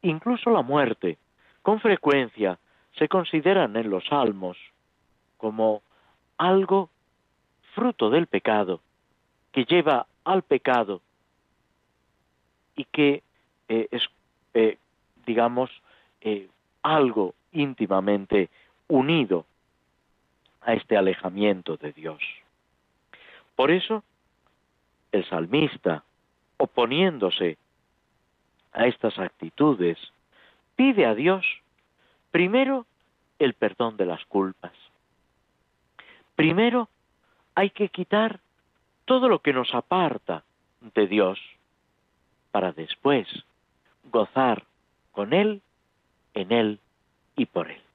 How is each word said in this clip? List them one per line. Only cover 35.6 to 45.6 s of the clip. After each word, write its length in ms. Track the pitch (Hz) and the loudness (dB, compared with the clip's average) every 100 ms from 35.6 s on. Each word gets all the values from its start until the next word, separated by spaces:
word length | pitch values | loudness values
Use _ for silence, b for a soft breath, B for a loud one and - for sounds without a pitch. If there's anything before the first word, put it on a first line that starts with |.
| _ _ _ - B B B - | _ _ _ -20 B B B 0
Primero, 520 | 156 170 233 240 226 _ _ _ _ _ _ | 0 4 2 2 -4 _ _ _ _ _ _
hay 160 | - 196 | -2 -2
que 180 | - 196 | -2 -6
quitar 520 | - 185 208 220 214 _ _ _ _ _ _ | -4 -2 0 0 -4 _ _ _ _ _ _
todo 240 | - 254 254 | 0 2 4
lo 120 | 190 | 2
que 120 | - | 0
nos 220 | 131 123 | -2 -2
aparta 720 | 123 - 180 175 - - 82 _ _ _ _ 113 | -4 -2 0 0 -4 -8 -10 _ _ _ _ -6
de 120 | - 101 | 0 2
Dios, 320 | 104 95 - - _ _ _ _ _ _ _ _ _ _ | 2 0 -2 -14 _ _ _ _ _ _ _ _ _ _
para 200 | 104 92 | -4 -4
después 540 | 80 80 - 139 139 95 - - _ _ _ _ _ | -6 -12 -4 0 0 -2 -12 -18 _ _ _ _ _
gozar 600 | _ 120 104 - 131 104 - _ _ _ _ | _ -2 -2 0 0 0 -6 _ _ _ _
con 200 | - 101 | -8 -2
Él, 300 | 160 208 202 | 0 0 -2